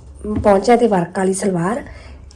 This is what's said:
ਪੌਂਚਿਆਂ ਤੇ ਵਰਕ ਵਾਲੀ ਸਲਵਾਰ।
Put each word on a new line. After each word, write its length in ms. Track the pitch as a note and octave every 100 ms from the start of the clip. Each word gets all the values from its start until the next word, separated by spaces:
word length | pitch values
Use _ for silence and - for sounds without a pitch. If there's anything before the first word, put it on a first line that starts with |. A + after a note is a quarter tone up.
| - - G#3 G#3+
ਪੌਂਚਿਆਂ 340 | G#3+ G3 G3+ A#3
ਤੇ 80 | A#3
ਵਰਕ 300 | F#3+ E3+ G3
ਵਾਲੀ 160 | F#3+
ਸਲਵਾਰ। 480 | F#3+ G#3 F3 F3 B3+ C#4+ - - - -